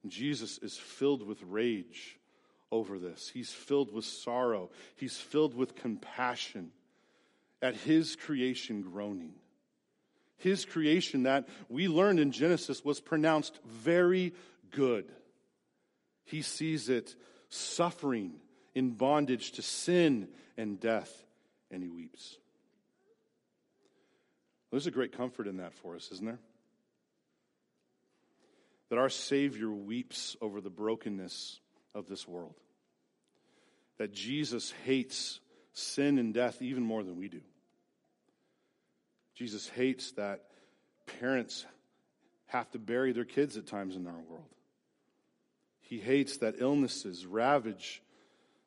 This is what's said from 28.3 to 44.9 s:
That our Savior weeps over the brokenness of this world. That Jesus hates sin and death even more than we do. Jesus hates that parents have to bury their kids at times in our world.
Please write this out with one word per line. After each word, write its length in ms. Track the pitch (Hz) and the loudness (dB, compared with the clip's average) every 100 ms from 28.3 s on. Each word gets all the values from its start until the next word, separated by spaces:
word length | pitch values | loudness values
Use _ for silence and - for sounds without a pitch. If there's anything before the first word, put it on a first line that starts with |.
| _ _ _ _ _ _ | _ _ _ _ _ _
That 80 | 120 | 2
our 120 | 131 | 2
Savior 600 | - - 139 143 110 110 | 2 0 2 2 0 -4
weeps 680 | 107 101 120 - - - - | -4 -6 -6 -6 -8 -10 -6
over 200 | 110 101 | -6 -6
the 80 | 98 | -10
brokenness 920 | 92 107 113 113 98 90 - - - _ _ _ | -4 -2 -2 -4 -8 -8 -10 -12 -14 _ _ _
of 140 | 104 90 | -14 -12
this 180 | 98 - | -12 -10
world. 300 | 87 82 78 _ _ _ _ _ _ _ _ _ _ _ _ _ _ | -12 -12 -18 _ _ _ _ _ _ _ _ _ _ _ _ _ _
That 140 | 107 | -8
Jesus 600 | 101 104 143 147 120 - - | -6 -4 -2 -2 -4 -6 -8
hates 540 | 123 135 123 - - - _ _ _ | 0 0 0 -6 -8 -10 _ _ _
sin 460 | - - - 139 139 | -10 -6 0 4 4
and 160 | 117 | 4
death 260 | 107 123 - | 2 0 0
even 220 | 127 131 | -6 -2
more 220 | 117 110 | 0 0
than 120 | 95 87 | -4 -8
we 120 | 98 | -10
do. 120 | 87 - _ _ _ _ _ _ _ _ _ _ _ _ _ _ _ _ _ _ - | -12 -18 _ _ _ _ _ _ _ _ _ _ _ _ _ _ _ _ _ _ -10
Jesus 320 | 123 104 - | -8 -8 -8
hates 440 | 120 131 127 - | 0 0 0 -6
that 300 | - 101 101 - _ _ _ _ _ - - | -6 -6 -6 -12 _ _ _ _ _ -18 -6
parents 460 | 123 131 113 - - - _ _ _ _ _ _ _ | 0 0 -2 -10 -14 -20 _ _ _ _ _ _ _
have 240 | 127 113 | -4 -4
to 80 | 117 | -8
bury 320 | 104 123 131 | -2 0 2
their 140 | 120 | 0
kids 320 | 120 - 143 113 | -2 0 0 0
at 100 | 92 | -8
times 300 | 104 95 92 | -6 -6 -6
in 100 | 90 | -8
our 140 | 82 82 | -10 -14
world. 200 | 82 78 _ _ _ _ | -16 -18 _ _ _ _